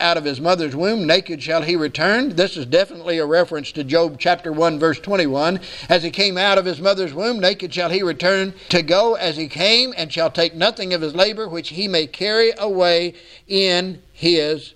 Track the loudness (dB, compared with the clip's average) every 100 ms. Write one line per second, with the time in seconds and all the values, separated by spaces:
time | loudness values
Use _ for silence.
0 | 0 0 -2 -2 0 0 0 -2 -2 0
1 | 2 2 0 -8 -2 -2 0 -2 -2 0
2 | 0 0 0 0 -2 -2 0 2 0 -4
3 | -4 -2 2 2 2 -4 -8 -8 0 2
4 | 2 0 0 0 -2 0 0 2 0 0
5 | -2 0 0 0 0 -2 -6 -14 0 0
6 | 2 -2 -2 2 2 2 2 0 0 0
7 | -2 -4 -4 0 0 0 -6 -4 -2 0
8 | -2 0 0 0 -2 -8 -2 0 2 2
9 | 4 0 -2 -4 -8 0 2 4 2 -4
10 | -6 -2 0 2 0 2 0 0 -4 -2
11 | -2 2 2 0 -8 -8 -10 -8 -2 0
12 | -2 -4 0 2 2 0 -2 2 4 2
13 | 0 -8 -20 -20 -2 0 2 0 -2 -8
14 | -18 -2 2 2 0 -4 -8